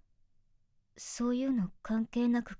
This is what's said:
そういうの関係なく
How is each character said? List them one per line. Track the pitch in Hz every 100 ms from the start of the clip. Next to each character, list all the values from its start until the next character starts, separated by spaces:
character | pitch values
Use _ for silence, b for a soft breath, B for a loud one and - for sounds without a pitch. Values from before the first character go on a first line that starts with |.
| _ _ _ _ _ _ _ _ _ -
そ | - - 240
う | 247
い | 269
う |
の | 247 175 -
関 | - 220 226
係 | 233 240
な | 240
く | 240